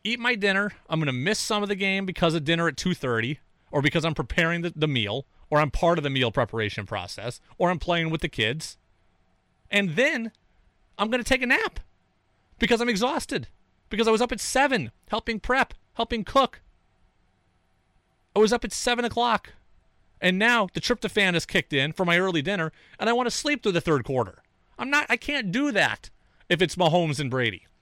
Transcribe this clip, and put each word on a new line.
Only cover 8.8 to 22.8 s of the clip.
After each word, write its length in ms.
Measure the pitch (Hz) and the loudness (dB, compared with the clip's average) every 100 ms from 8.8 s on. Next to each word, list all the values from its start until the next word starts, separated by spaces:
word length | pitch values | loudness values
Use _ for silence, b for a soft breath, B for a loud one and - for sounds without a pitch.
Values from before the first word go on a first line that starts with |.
| _ _ _ _ _ _ _ _ _ | _ _ _ _ _ _ _ _ _
And 280 | 202 196 151 | -2 0 2
then 340 | 277 302 226 - _ _ _ _ _ - | 0 0 -6 -12 _ _ _ _ _ -6
I'm 120 | 214 | -2
gonna 160 | 247 233 | -2 0
take 160 | 262 | 0
a 60 | 247 | 2
nap 340 | 294 453 - - _ _ _ _ _ _ _ | 0 0 -8 -16 _ _ _ _ _ _ _
because 220 | 214 226 | 0 2
I'm 80 | 240 | 2
exhausted, 600 | 202 247 311 - 233 120 - _ _ _ | 0 0 -2 -4 -6 -8 -14 _ _ _
because 180 | 208 226 | 0 2
I 40 | |
was 100 | 220 | 2
up 100 | 240 | 2
at 80 | 240 | -2
seven 520 | - 254 277 254 113 - - | -2 2 2 2 -4 -10 -8
helping 320 | 214 - 220 | -6 -4 -6
prep, 320 | - 262 247 - _ - | -2 0 0 -4 _ -6
helping 280 | 233 233 | -4 -4
cook. 380 | 202 277 262 - _ _ _ _ _ _ _ _ _ _ _ _ _ _ _ _ _ | 0 2 2 0 _ _ _ _ _ _ _ _ _ _ _ _ _ _ _ _ _
I 60 | 202 | 2
was 140 | 214 | 4
up 100 | 233 | 2
at 80 | 220 | -2
seven 320 | - - 240 | -4 -2 0
o'clock, 480 | 240 - 240 220 - - _ _ _ _ _ _ | 0 0 0 0 -2 -18 _ _ _ _ _ _
and 180 | 180 185 | 0 2
now 300 | 226 240 190 | 4 4 2
the 60 | - | -2
tryptophan 540 | - 240 202 208 196 | -2 -2 0 2 2
has 120 | 170 - | 2 0
kicked 280 | 185 - | -2 0
in 180 | 143 139 | 0 0
for 140 | 151 175 | 0 2
my 120 | 175 | 2
early 240 | 190 165 | 2 0
dinner, 300 | 143 202 160 B | -2 -2 -4 B